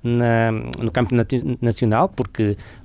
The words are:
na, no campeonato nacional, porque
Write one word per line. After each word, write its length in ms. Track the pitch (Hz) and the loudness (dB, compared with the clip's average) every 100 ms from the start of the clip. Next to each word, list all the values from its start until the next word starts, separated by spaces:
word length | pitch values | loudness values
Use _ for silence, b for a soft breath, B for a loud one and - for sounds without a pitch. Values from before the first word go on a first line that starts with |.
na, 480 | 120 120 120 113 113 | -2 2 2 4 2
no 380 | 110 120 - 113 | 0 -6 -6 -2
campeonato 440 | 127 120 120 113 127 143 120 | 0 2 2 2 -2 -2 -2
nacional, 460 | 117 110 117 110 185 | -2 0 2 2 2
porque 480 | - 117 - 107 101 B B | -2 -6 0 0 -2 B B